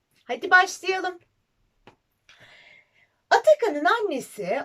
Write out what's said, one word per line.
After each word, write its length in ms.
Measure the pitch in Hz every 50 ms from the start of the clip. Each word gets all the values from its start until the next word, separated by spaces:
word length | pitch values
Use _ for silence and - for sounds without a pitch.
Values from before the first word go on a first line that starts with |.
| _ _ _ _ _
Hadi 260 | _ 247 240 - 370
başlayalım. 680 | 370 359 370 370 - - - 359 381 381 349 370 370 349 _ _ _ _ _ _ _ _ _ _ _ _ _ - _ _ _ _ _ _ _ _ - _ - - - - - - - - _ _ _ _ _ _ _ _ _ _
Atakan'ın 540 | - 440 466 - 622 - - 427 302 294 294
annesi 760 | 349 415 480 440 403 311 254 - - - - 196 175 208 269 285